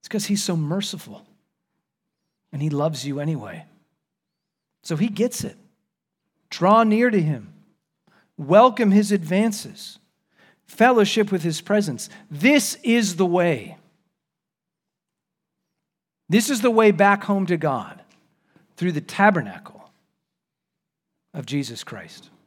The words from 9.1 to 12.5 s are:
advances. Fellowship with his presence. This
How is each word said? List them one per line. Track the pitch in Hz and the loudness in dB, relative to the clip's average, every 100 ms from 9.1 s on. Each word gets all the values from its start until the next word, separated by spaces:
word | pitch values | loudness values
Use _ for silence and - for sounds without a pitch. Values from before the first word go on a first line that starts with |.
advances. | 202 160 185 226 208 - - - - _ _ _ _ _ _ _ | -2 0 0 0 -2 -12 -18 -20 -20 _ _ _ _ _ _ _
Fellowship | - 240 247 202 220 208 | 2 4 6 2 2 0
with | 190 | -2
his | 165 156 | -4 -6
presence. | - 208 202 117 - - _ | -2 -2 -2 -6 -12 -18 _
This | 143 214 | -2 2